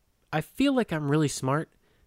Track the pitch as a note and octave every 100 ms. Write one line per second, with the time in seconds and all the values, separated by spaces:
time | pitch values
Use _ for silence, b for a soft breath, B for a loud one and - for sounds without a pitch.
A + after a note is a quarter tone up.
0 | _ _ - D#3 - - C#4 C4 G#3+ D#3+
1 | C#3+ D3+ D3 - C3 D3 E3 _ _ _